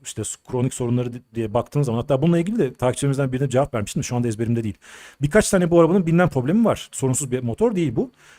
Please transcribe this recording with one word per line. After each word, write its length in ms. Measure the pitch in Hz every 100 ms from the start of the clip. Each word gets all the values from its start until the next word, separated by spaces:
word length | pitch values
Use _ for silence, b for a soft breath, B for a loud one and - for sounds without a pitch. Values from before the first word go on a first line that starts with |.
işte 200 | - -
su-, 180 | 107 -
kronik 320 | - 127 131
sorunları 380 | - 120 123 120
di-, 100 | 120 -
diye 200 | 113 110
baktığınız 320 | 113 113 147 135
zaman, 120 | 113
hatta 240 | 120 135
bununla 160 | 165 170
ilgili 200 | 170 233
de 160 | 139
takipçilerimizden 580 | - 123 120 139 135 135
birine 160 | 127 139
cevap 260 | 120 143
vermiştim 280 | 117 104 -
de 40 | 113
şu 100 | 123
anda 120 | 120
ezberimde 360 | 107 113 117
değil. 140 | 113 92 B B B B
Birkaç 280 | 143 214 -
tane 200 | 196 175
bu 100 | 170
arabanın 260 | 165 196 165
bilinen 220 | 170 180
problemi 360 | 131 123 208
var. 240 | 220 113 -
Sorunsuz 380 | - 131 123 139
bir 120 | 127
motor 340 | 120 110 226 196
değil 200 | 160 120
bu. 140 | 254 b b